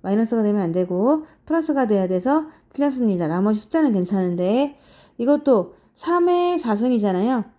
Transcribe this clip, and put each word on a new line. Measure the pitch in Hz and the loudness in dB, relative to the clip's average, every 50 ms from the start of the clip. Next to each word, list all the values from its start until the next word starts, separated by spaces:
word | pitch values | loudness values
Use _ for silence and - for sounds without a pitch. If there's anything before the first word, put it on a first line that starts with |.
| - | -4
마이너스가 | 185 196 214 233 226 240 226 | -2 0 0 0 0 0 0
되면 | 214 208 208 208 | 0 0 0 0
안 | 190 170 | -2 -2
되고 | 165 180 185 175 180 180 202 247 302 311 311 - - _ _ | 0 -2 -2 -2 -2 0 0 0 0 0 -2 -10 -20 _ _
플러스가 | - 311 330 320 320 294 269 262 214 | -4 -2 -2 -2 -2 0 0 0 0
돼야 | 214 196 190 180 | 0 0 0 0
돼서 | 185 180 180 254 285 320 311 311 - _ _ _ | -2 -2 0 0 0 0 0 -4 -14 _ _ _
틀렸습니다. | _ - 285 294 269 254 247 220 196 175 170 151 | _ -2 -2 -2 0 0 0 0 0 0 -2 -2
나머지 | 160 180 190 208 220 208 | 0 0 0 0 0 -2
숫자는 | - - - 330 311 277 | -4 -4 -2 0 2 2
괜찮은데, | 214 190 180 175 202 190 185 180 175 170 180 185 214 247 285 285 285 - _ - - - - _ _ - | 2 0 0 0 0 -2 0 -2 -2 -2 0 0 2 0 0 -2 -4 -12 _ -20 -20 -20 -20 _ _ -4
이것도 | 233 247 294 294 294 285 254 208 175 - - - _ _ _ | 0 2 2 2 4 2 2 2 2 -2 -10 -20 _ _ _
삼의 | _ - - 339 349 349 349 349 349 349 349 359 330 | _ -4 -2 0 2 2 2 2 2 2 0 0 -2
사 | - 233 214 208 | -2 -2 -2 0
승이잖아요. | 226 254 254 233 202 202 185 180 196 240 262 240 202 - _ | 0 0 0 2 0 0 0 0 0 0 0 -2 -2 -6 _